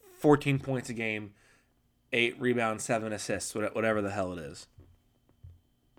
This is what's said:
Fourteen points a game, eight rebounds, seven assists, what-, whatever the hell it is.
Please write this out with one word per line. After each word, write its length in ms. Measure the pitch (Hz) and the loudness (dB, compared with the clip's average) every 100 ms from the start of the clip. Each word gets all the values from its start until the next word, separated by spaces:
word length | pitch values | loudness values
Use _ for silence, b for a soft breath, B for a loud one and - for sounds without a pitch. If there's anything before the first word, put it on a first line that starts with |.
| - - | -20 0
Fourteen 400 | 151 147 143 135 | 6 6 6 -2
points 300 | 139 131 123 | -2 -4 -4
a 40 | |
game, 380 | 113 113 107 104 b b b b b _ _ - | -6 -4 -4 -8 b b b b b _ _ -4
eight 280 | 120 117 - | 2 2 2
rebounds, 440 | 127 120 113 107 | 0 2 0 -2
seven 280 | - 117 110 | 0 -2 -2
assists, 440 | 104 - 98 - 110 | -6 -4 -4 -4 -4
what-, 180 | 104 | -2
whatever 260 | - 110 107 | 0 2 2
the 120 | 98 | 0
hell 200 | 101 92 | -2 -4
it 60 | 87 | -4
is. 280 | 73 85 - - - - _ _ _ _ - - _ _ _ | -10 -14 -18 -20 -20 -20 _ _ _ _ -20 -20 _ _ _